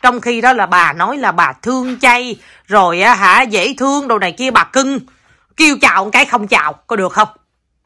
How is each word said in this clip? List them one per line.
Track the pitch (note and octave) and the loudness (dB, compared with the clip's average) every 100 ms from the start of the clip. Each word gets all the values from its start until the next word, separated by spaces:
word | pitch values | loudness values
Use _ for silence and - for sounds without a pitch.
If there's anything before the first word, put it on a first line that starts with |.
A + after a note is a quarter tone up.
Trong | B3+ A#3+ | -2 0
khi | A#3 A#3 | -4 -2
đó | B3 | 0
là | B3 F3+ | 0 0
bà | F3+ E3 | 0 0
nói | D3+ F#3+ C#4+ | 0 -4 -4
là | A3 | -2
bà | F3 D#3 | 0 -2
thương | C3 A3 B3+ B3+ B3 | -2 -6 -6 -6 -2
chay, | B3+ B3 B3 G#3+ - _ - | 0 0 -2 -12 -18 _ -2
rồi | G#3 F3+ E3+ | 2 2 2
á | G#3+ | 2
hả, | G#3+ F#3+ G3+ | 2 4 4
dễ | C4 G3+ G3+ A#3+ | 2 0 -2 -2
thương | C4+ C#4+ C#4 | -2 -2 -2
đồ | A3 | -2
này | F#3 | -2
kia, | E3 C4 | -4 0
bà | A3 | 0
cưng. | E3 C4 C4+ C4+ - _ _ _ _ - | 0 -2 -2 -4 -10 _ _ _ _ 0
Kêu | D#4 C4 | 2 2
chào | C4 F3+ G3+ | 2 0 0
một | |
cái | A3 C#4+ | 0 0
không | A#3+ G#3 | -2 0
chào, | G#3 D3+ | -2 -2
có | D3+ - A3 | -6 -6 -4
được | F#3 | -2
không? | G#3 G#3+ - _ _ _ _ | 0 -2 -4 _ _ _ _